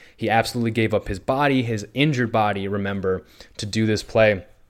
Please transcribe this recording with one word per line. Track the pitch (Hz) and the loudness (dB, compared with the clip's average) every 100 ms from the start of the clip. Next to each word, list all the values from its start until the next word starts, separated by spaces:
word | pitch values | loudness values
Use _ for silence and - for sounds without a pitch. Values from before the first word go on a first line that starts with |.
| - - | -20 -6
He | 110 | 0
absolutely | 110 113 120 117 | 2 2 -2 -2
gave | 110 110 | 0 0
up | 104 - | 0 -2
his | 95 | -4
body, | - 135 143 131 | -2 0 2 2
his | 117 107 101 | 0 -4 -6
injured | 131 156 127 117 | -2 0 0 0
body, | 113 104 98 98 | 0 0 -2 -4
remember, | 101 98 101 95 92 - - - - | -4 -4 -4 -2 -4 -6 -20 -20 -12
to | 104 | -6
do | 107 110 | -2 0
this | 107 | 0
play. | - 113 110 98 - - | 0 4 4 4 -4 -20